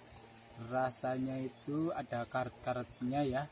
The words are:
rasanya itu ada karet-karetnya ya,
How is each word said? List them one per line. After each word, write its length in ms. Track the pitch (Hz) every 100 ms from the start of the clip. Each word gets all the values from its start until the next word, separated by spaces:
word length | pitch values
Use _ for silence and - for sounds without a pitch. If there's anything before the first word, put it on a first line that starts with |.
| - - - 113 - - 113
rasanya 720 | 127 131 - 131 131 131 131
itu 480 | 131 - - 147 165 156
ada 320 | 127 120 113
karet-karetnya 920 | 127 123 - 127 123 120 - 123 139
ya, 180 | 143 127 147